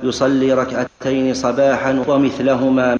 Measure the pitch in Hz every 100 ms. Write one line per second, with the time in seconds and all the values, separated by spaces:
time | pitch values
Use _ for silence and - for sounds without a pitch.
0 | 127 117 135 139 131 131 127 120 123 _
1 | 135 135 131 123 123 120 139 123 131 135
2 | 127 139 135 - 135 127 131 131 127 123